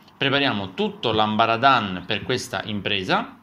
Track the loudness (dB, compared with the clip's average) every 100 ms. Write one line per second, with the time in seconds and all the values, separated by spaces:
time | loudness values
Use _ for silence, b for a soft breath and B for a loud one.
0 | -20 -4 0 2 0 -2 -4 -4 -4 -2
1 | 0 2 2 2 2 4 4 4 2 -4
2 | -4 -4 -2 -4 -4 -6 -4 -6 -2 -2
3 | 0 -2 -2 -12